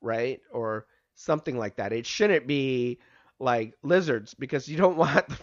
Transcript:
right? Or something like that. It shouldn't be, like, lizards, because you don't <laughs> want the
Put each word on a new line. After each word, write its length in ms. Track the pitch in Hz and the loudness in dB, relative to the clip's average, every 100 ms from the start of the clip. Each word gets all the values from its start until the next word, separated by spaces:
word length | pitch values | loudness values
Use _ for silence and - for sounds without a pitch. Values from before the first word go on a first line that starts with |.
right? 400 | 113 113 123 131 _ | -4 -2 -2 -6 _
Or 340 | 123 113 107 - _ _ _ | -6 -4 -6 -8 _ _ _
something 420 | - 151 156 123 | -4 -2 -2 -4
like 200 | 104 - | -6 -6
that. 160 | 101 | -4
It 120 | 117 117 | -4 -6
shouldn't 420 | - 208 170 127 | 0 2 2 2
be, 520 | 143 135 127 123 123 _ _ _ _ | 0 0 0 -2 -4 _ _ _ _
like, 360 | 131 120 113 _ | 0 0 -2 _
lizards, 520 | 139 180 165 117 107 | 2 2 2 -2 -4
because 340 | - 135 143 135 | -12 -6 -6 -4
you 100 | 156 | 2
don't 200 | 185 165 | 2 4
<laughs> 60 | |
want 240 | 160 143 - | 4 2 0
the 120 | - | -12